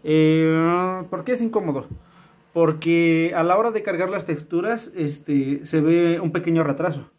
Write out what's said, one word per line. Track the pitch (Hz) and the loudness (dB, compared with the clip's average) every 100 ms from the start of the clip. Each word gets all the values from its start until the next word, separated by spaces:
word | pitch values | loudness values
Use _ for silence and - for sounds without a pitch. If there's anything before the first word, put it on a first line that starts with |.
Eh, | 151 156 156 160 160 160 165 175 185 185 175 | 2 4 4 4 2 2 2 0 -2 -6 -8
¿por | 180 | -8
qué | 202 | -4
es | 247 | -2
incómodo? | 226 220 175 139 - - _ _ - _ _ | -2 -2 -2 -6 -8 -16 _ _ -20 _ _
Porque | 170 165 156 160 170 170 160 165 | 2 2 2 0 2 4 2 2
a | 175 | 0
la | 170 | 2
hora | 190 233 | 2 2
de | 220 | -2
cargar | - 175 185 | -4 -4 -4
las | 196 | -4
texturas, | - 147 156 170 202 226 - | -6 -8 -4 -4 -2 -4 -8
este, | 185 147 147 - 143 135 143 | -6 -6 -6 -2 0 0 -4
se | - 160 | -2 0
ve | 156 170 170 170 | 2 4 2 0
un | 165 | -2
pequeño | 170 170 165 | -2 0 0
retraso. | 147 - 180 147 - | 0 -2 -4 -6 -12